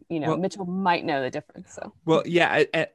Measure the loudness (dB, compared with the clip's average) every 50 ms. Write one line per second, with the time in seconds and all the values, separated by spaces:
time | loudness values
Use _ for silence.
0 | -8 -8 -6 -4 -2 -2 0 0 -2 -4 -6 -6 -8 -6 -4 -2 0 2 0 0
1 | 0 -2 -2 -2 -2 -4 -4 -8 -10 _ -16 -20 -20 -20 -16 -14 -14 -14 -14 _
2 | 0 2 2 2 2 2 2 4 4 4 4 4 2 2 2 -2 -2 -2 0